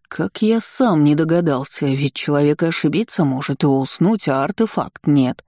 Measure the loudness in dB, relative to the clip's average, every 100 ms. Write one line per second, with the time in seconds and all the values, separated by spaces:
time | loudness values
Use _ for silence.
0 | _ -6 -6 -2 0 0 -2 0 2 4
1 | 4 2 2 0 0 -2 -4 -4 -2 -2
2 | -2 -4 -2 2 2 2 -2 0 0 0
3 | -2 -2 -2 -2 -4 -2 2 2 0 0
4 | 2 2 0 -2 -2 -2 -2 -2 -6 -4
5 | 0 2 2 -2